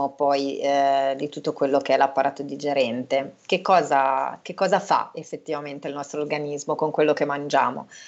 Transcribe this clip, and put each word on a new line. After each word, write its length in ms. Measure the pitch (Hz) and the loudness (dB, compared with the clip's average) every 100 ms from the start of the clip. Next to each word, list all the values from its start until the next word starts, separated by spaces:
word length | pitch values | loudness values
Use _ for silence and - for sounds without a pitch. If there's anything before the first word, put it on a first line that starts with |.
| 139 143 | -4 0
poi, 420 | 147 139 139 - | 2 2 0 -2
eh, 560 | 139 139 139 139 135 135 | 0 2 4 2 0 -2
di 120 | 147 | -6
tutto 240 | 156 156 | -6 -6
quello 260 | 151 139 127 | -2 2 2
che 160 | - | 2
è 20 | 135 | 2
l'apparato 460 | 139 135 139 139 | 4 2 0 -2
digerente. 920 | 143 139 147 143 123 123 127 135 135 - | -10 -6 -2 0 0 0 -2 -2 -2 -8
Che 160 | - 185 | -4 -2
cosa, 800 | 190 185 147 143 135 131 135 - | 4 4 4 4 4 2 -2 -6
che 120 | - | -10
cosa 260 | 180 190 196 | -2 2 2
fa 300 | - 131 - | 2 0 0
effettivamente 720 | - 156 - - 147 147 143 151 | -10 -12 -12 -6 -6 -6 -10 -10
il 60 | |
nostro 260 | 143 143 151 | -8 -8 -6
organismo 520 | 147 147 147 143 151 | -4 -4 -4 -6 -4
con 160 | 151 156 | -2 -2
quello 220 | 151 151 | 2 2
che 120 | 147 143 | 2 0
mangiamo? 600 | 143 143 139 123 135 143 - | -2 0 2 2 -2 -10 -18